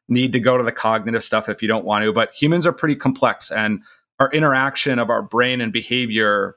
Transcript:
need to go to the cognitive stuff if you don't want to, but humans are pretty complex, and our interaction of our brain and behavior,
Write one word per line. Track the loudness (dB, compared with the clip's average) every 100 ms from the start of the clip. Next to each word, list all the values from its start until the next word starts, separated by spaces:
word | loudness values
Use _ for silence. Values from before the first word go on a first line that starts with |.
| -2
need | 0 2
to | 2
go | 2 2
to |
the | 0
cognitive | -2 0 0 0 -4
stuff | -2 -2 -2
if | -4
you | -2
don't | -2
want | 0 0
to, | 0
but | 2 0
humans | 0 0 2 0
are |
pretty | 0 0 0
complex, | -2 0 0 0 -4
and | -2 -2 -2 -8 _ _ -2
our | 0
interaction | 2 2 2 0 -2 -2 0
of | 0
our | -2
brain | -2 0 0 0
and | -2
behavior, | -4 -2 -2 -2 0 2 2 -2